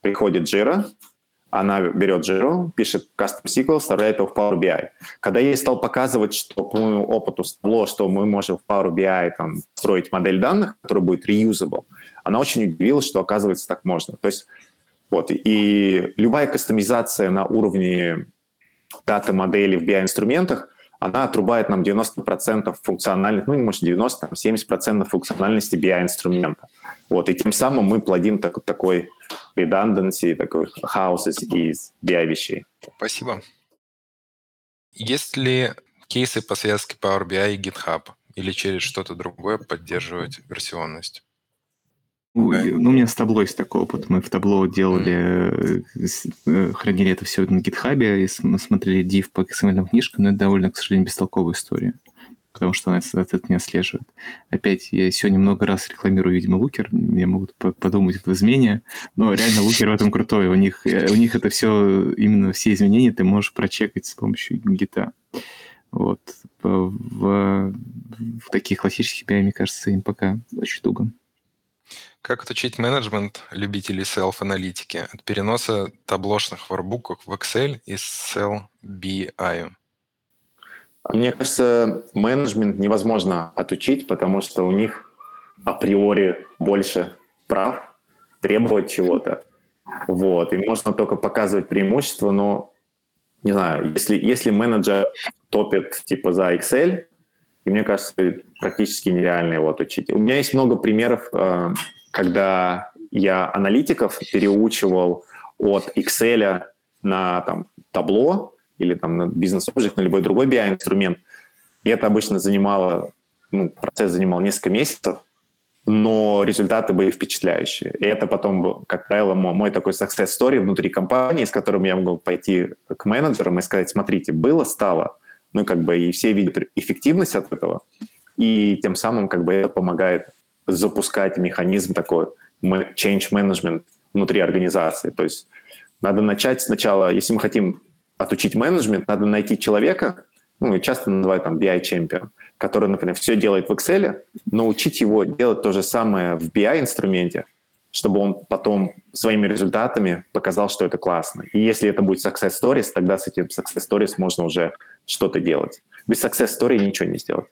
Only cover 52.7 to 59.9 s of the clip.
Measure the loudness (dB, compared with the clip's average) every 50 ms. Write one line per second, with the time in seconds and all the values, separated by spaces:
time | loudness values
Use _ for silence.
52.7 | -2 -2 -2 -2 -2 -2 -2 -4 -4 -4 -2 -2 -4 -6 -2 0 -2 -2 -2 -2
53.7 | -4 -2 -2 -2 -6 -8 -12 _ _ -20 -18 -18 -18 -18 _ _ -6 -2 0 0
54.7 | 0 0 -2 -4 0 0 2 2 0 0 0 2 4 4 4 4 4 2 2 0
55.7 | 0 -2 -4 -10 -14 -4 0 0 2 2 2 2 2 2 2 2 2 2 2 0
56.7 | -2 -6 -6 -2 -2 0 0 2 0 2 2 2 0 0 -2 -6 _ _ -2 -2
57.7 | -2 _ -2 0 2 4 2 2 2 -2 -2 -2 0 2 4 4 6 6 4 4
58.7 | 2 0 _ -10 -16 -16 -16 -8 _ 2 2 2 4 2 2 2 4 4 4 4
59.7 | 2 2 2 2